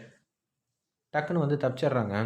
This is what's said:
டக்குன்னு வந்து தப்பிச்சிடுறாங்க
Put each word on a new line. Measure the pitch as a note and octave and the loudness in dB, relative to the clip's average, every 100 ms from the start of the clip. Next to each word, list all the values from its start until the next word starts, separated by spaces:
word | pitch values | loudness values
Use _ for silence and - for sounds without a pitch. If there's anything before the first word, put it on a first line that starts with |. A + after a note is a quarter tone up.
| - - _ _ _ _ _ _ _ _ _ | -8 -20 _ _ _ _ _ _ _ _ _
டக்குன்னு | F#3+ - F3 | -4 0 0
வந்து | C#3+ D3 | 2 2
தப்பிச்சிடுறாங்க | B2+ B2+ D3 B2+ G#2 G2+ | 0 0 0 2 0 0